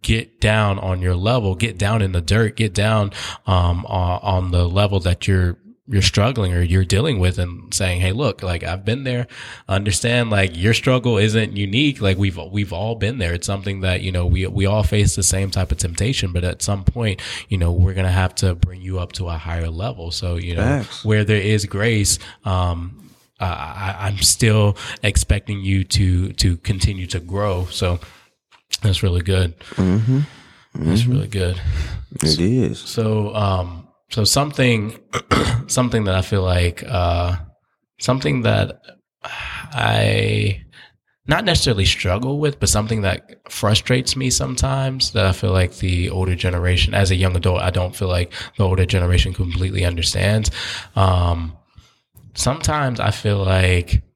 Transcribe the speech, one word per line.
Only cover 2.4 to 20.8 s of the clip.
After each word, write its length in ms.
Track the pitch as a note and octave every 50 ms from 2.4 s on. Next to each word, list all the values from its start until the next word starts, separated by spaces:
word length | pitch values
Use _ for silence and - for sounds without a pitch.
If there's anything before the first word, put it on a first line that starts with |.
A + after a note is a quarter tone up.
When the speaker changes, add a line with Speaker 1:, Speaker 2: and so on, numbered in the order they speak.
| A#2 G#2+ -
Speaker 1:
get 180 | - A2+ G#2+ F2+
down, 380 | F#2+ G2+ G#2+ A2 A2 G#2 G2 - - - - - - _
um, 400 | - G2 F2+ F2+ F2 F2 F2 - -
on, 320 | - F#2+ F2+ F2 F2+ -
on 300 | - G2+ F#2+ F#2 F#2 F2+
the 140 | F2 F2 F2 E2+
level 320 | F2 F#2+ G#2 G2+ G2 F#2+
that 260 | E2 F2+ F2 - - -
you're, 300 | G2 F#2 F2+ F2 E2+ - _ - - _ _
you're 160 | - - G2
struggling 520 | F#2+ - - - G2+ A#2 C3+ A2+ G#2 F#2 F2+
or 80 | F2
you're 240 | F2 E2 F2 F#2+ F#2+
dealing 340 | E2 - F#2+ A#2+ D#3+ C#3 G2
with 180 | F2+ F2+ F2+ F2+
and 360 | F2+ F2+ F2 - - - -
saying, 260 | - G2+ F#2 F2+ F2
"Hey, 140 | F#2 F#2 F#2+
look, 280 | A2+ D3 B2+ G2+ -
like, 220 | - F#2 F2 E2+ F2
I've 220 | E2 E2+ G2 G2
been 180 | G#2 A2+ C3 C#3
there. 240 | C3 B2 B2 A#2+ - - - - - - - - -
Understand, 640 | F#2+ G2 G2+ G#2+ G2 - - A#2 A#2+ B2 A#2+ A2+
like, 260 | G#2+ G2+ F#2+ F#2+ E2
your 180 | E2 F2+ G#2 A#2
struggle 440 | - - - B2+ B2+ A2+ B2 A#2 G2+
isn't 400 | G2+ A2 G#2+ A2+ A2 G2+ G2 G2+
unique. 440 | G2+ G2 G2 A#2+ D3 D3 C3 -
Like, 160 | A2+ G2 F#2+ F2+
we've, 200 | G2+ G2 E2+ F2
we've 340 | E2 D2 F#2 G#2 G#2 F#2
all 240 | F2 E2 G2+ A2 A#2
been 220 | A2+ G#2+ G2+ B2 C3+
there. 160 | G2 E2+ F2
It's 120 | F2 -
something 360 | - G2+ G2 G2 G2+ G2 G2
that, 180 | F#2 F#2+ F2+ -
you 140 | - F#2 F#2
know, 120 | F2+ F2
we, 220 | F2 F2+ F#2 F#2 -
we 180 | F#2 G2+ G2
all 180 | G2 G2+ G#2+ G#2
face 340 | - - G#2+ G#2 F#2+ - -
the 60 | F#2+
same 280 | - - F#2+ G2 F#2+
type 220 | - G2 F#2 - -
of 40 | -
temptation, 540 | - F2+ E2 E2 G2 A2+ C#3+ - - F#2+
but 140 | F2 F2 F2
at 160 | F2+ F2 -
some 240 | - - G2+ G2 F#2
point, 360 | - - A#2+ A#2 A2 F#2+ - - - - - - _
you 80 | - F#2+
know, 160 | F2 E2+ F2
we're 200 | F2 F2+ F2+ F#2+
gonna 160 | F#2+ F#2 F#2
have 240 | F2+ F#2+ F#2 F#2 -
to 200 | - - F#2+ F2
bring 260 | E2+ - F#2 F#2 F#2
you 160 | F#2 F#2 F#2 F#2
up 140 | F2 F2 -
to 140 | - F#2+ F2
a 100 | E2+ D#2+
higher 320 | D#2 D#2+ E2 E2+ E2 E2
level." 400 | E2 E2 G2 A#2+ C3 - E2+ E2+
So, 260 | E2+ - - F2+ F2 E2+
you 180 | F2 F2 E2+
know, 60 | E2+
Speaker 2:
Facts. 420 | G#2 A#2+ C#3+ C#3+